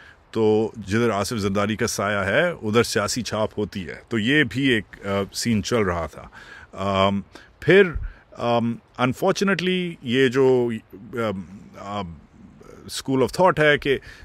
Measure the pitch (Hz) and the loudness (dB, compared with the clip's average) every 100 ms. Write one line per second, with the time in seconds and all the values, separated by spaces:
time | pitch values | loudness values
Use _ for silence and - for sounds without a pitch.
0 | - - _ 110 107 107 110 113 92 110 | -20 -20 _ 0 2 2 0 -6 -4 0
1 | 117 101 101 117 101 101 101 107 113 - | 0 0 -2 -2 -2 0 -2 -2 -4 -2
2 | 101 101 95 120 175 - 107 117 107 110 | -2 -2 0 0 0 -2 0 2 2 0
3 | 101 123 101 107 107 - 101 101 76 60 | -2 -4 -6 -4 -4 -4 -6 -6 -10 -14
4 | - 113 110 151 135 120 139 113 - - | -6 -4 0 2 2 0 0 0 -2 -10
5 | 101 98 98 - 120 107 - 120 95 85 | -4 -4 -4 -4 -2 -2 0 0 0 -2
6 | 78 - 64 - - - - 98 98 98 | -6 -12 -20 -20 -20 -20 -16 -8 -2 4
7 | 98 98 - - - - 143 185 185 139 | 4 2 -4 -16 -20 -6 4 6 6 0
8 | - - _ - 120 120 117 117 _ - | -10 -12 _ -6 0 0 0 -4 _ -2
9 | 127 - 185 180 196 170 185 185 175 165 | 0 2 0 0 0 0 -2 -2 -4 -8
10 | 127 127 135 131 131 127 120 110 - 95 | -2 2 2 4 4 4 0 -4 -10 -20
11 | 101 117 110 98 82 101 - - 101 101 | -12 -6 -4 -4 -10 -18 -20 -18 -10 -8
12 | 90 76 - - - - - - - - | -10 -14 -20 -20 -20 -20 -20 -20 -12 -10
13 | - 131 113 - 185 156 151 143 147 123 | -2 0 0 2 2 4 4 4 2 -2
14 | - - | -4 -20